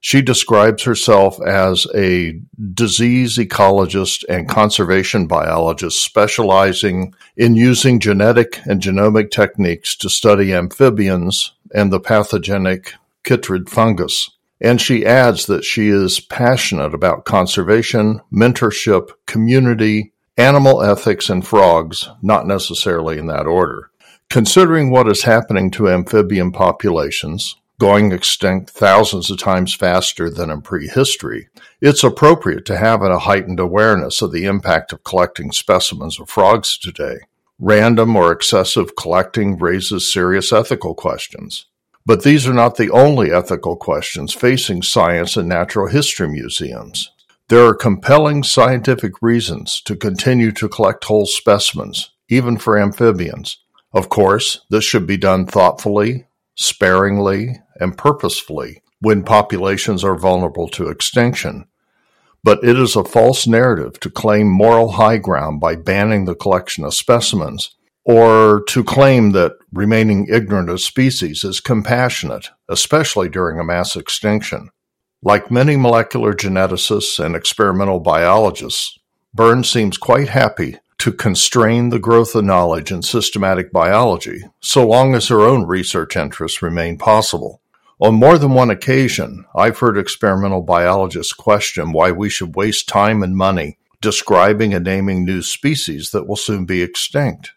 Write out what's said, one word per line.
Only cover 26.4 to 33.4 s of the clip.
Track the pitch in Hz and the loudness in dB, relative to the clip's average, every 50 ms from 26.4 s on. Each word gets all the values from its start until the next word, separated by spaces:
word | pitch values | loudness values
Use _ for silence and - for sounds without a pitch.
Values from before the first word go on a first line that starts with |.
| 90 90 | -2 -2
populations, | 90 - 92 90 87 - - 104 87 80 73 73 - - - 76 80 98 - - - _ _ _ _ _ | -2 -2 -2 -2 -2 -2 -4 -2 -2 -2 -4 -4 -6 -8 -8 -8 -10 -10 -10 -12 -12 _ _ _ _ _
going | 110 98 101 104 107 104 | 2 4 4 4 4 2
extinct | 92 90 - - - - - 95 92 95 92 - | 0 -2 -4 -4 -4 -2 -2 -2 -2 -2 -6 -10
thousands | _ - 107 101 95 101 110 - - 95 85 - | _ 2 4 6 6 6 4 2 0 -6 -6 -8
of | 98 92 | -8 -6
times | - 101 95 92 90 90 - | -2 -2 0 0 0 -2 -4
faster | - - 90 87 90 87 - - - 82 85 | -4 -2 0 0 0 -2 -4 -6 -6 -8 -8
than | 78 - 87 80 | -6 -8 -8 -8
in | 78 76 | -8 -12
prehistory, | - - 98 82 71 - - 127 135 127 - - - 60 57 - - _ _ _ - _ _ _ | -12 -8 -8 -8 -8 -4 -2 0 0 0 -2 -6 -8 -12 -12 -12 -14 _ _ _ -20 _ _ _
it's | - 143 143 143 - | 2 2 2 4 2
appropriate | 123 110 - - 151 170 160 - - - - - | 0 2 4 4 4 4 4 0 -6 -6 -6 -6
to | - 98 87 | -6 -4 0
have | 107 113 113 104 | 0 2 2 2
a | 98 95 90 87 | 2 0 0 0
heightened | - 104 101 98 | 0 0 0 0